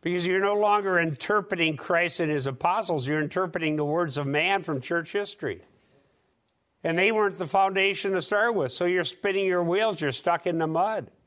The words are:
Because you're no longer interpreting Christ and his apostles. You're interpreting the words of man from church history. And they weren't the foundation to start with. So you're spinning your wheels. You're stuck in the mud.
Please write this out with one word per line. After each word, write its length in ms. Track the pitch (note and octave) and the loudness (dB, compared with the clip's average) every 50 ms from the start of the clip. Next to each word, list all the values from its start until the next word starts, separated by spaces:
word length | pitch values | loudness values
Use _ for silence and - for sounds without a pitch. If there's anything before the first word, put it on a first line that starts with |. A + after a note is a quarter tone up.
Because 260 | - E3+ F3 F3+ F3 | -2 -2 -2 0 0
you're 140 | F3+ F#3 F#3+ | 0 2 2
no 140 | G3 G3+ G#3 | 2 2 2
longer 440 | G#3 G#3 G#3 G#3 G#3 G3+ G3 F#3 F3 | 4 4 4 4 4 2 2 2 2
interpreting 760 | E3+ E3 D3+ - - - G#3 G#3+ G3 - G3 F3 E3 D#3+ D#3 | 2 2 -2 -4 -2 0 0 0 2 0 0 0 2 0 0
Christ 440 | C3 - - F3+ E3 F3 F3 - - | -4 -2 0 2 2 2 0 0 -2
and 100 | E3+ D3+ | 0 0
his 160 | D3+ D3 B2+ | 0 0 -2
apostles. 600 | C#3 C3 B2 - F3 F3+ - - E3 F3 D3+ B2 | -4 -6 -2 -2 0 0 0 -2 -2 -2 -2 0
You're 140 | C3 D3+ D#3 | -2 0 0
interpreting 560 | D#3 - - F#3 F#3+ F3+ D#3+ F3+ D#3+ D#3 D3+ | -2 -2 -2 -2 -2 -2 -2 -2 -2 -2 0
the 80 | D3+ D3 | 0 -2
words 320 | D3 D3+ E3+ F3 D#3+ C3 | 0 0 0 0 -2 -2
of 100 | C#3+ D3 | -4 -4
man 360 | C#3 C#3 D3+ D#3+ F3+ G3 G3 F3 | 0 0 0 2 2 0 0 -2
from 180 | - D#3 C3+ | -4 -6 -6
church 320 | B2+ - E3+ E3+ D#3+ - - | -4 -2 -2 -2 -2 -2 -4
history. 500 | G3+ G3+ G3+ - _ - C3+ F#2+ E2+ - _ _ _ _ _ _ _ _ _ _ _ _ _ _ _ _ _ _ _ _ _ _ _ - | -6 -6 -6 -8 _ -6 -6 -6 -6 -12 _ _ _ _ _ _ _ _ _ _ _ _ _ _ _ _ _ _ _ _ _ _ _ -4
And 120 | E3 E3 | -2 0
they 140 | E3+ F#3+ G#3 | 2 2 2
weren't 280 | A3+ G#3+ G#3+ G3+ F3 E3 | 4 2 2 0 0 -4
the 80 | F3+ | -8
foundation 680 | D3+ - G3 F#3+ F#3+ F#3+ G3 F#3+ G3 G3 - - G3+ F#3+ | -2 2 2 2 2 2 2 0 0 0 -2 -2 -2 -2
to 100 | F#3 D3+ | -2 -2
start 320 | - G#3 G3+ G#3+ A#3+ A#3 | 0 0 2 2 2 2
with. 160 | G3 D3 B2+ | 0 -2 -2
So 140 | - - F3+ | -2 -2 0
you're 180 | F3 F3+ F3+ E3+ | 0 2 0 0
spinning 440 | - - - - G3+ F#3+ G3 G3 | -2 -6 -4 -2 -2 0 0 0
your 180 | F#3+ F3+ F3+ F3 | 2 2 2 2
wheels. 360 | E3 F3 G3 A3 A3+ G3+ D#3 | 2 0 2 2 0 0 0
You're 120 | D#3 C#3+ B2+ | -2 -2 -2
stuck 340 | - - F3+ E3+ E3 - | 0 0 0 0 2 0
in 120 | F3+ E3+ E3 | -2 0 0
the 100 | D#3+ D#3+ | -2 0
mud. 420 | D#3+ E3 F3+ G#3+ A3 G3+ C3+ - _ _ _ | 0 0 0 0 0 -4 -6 -10 _ _ _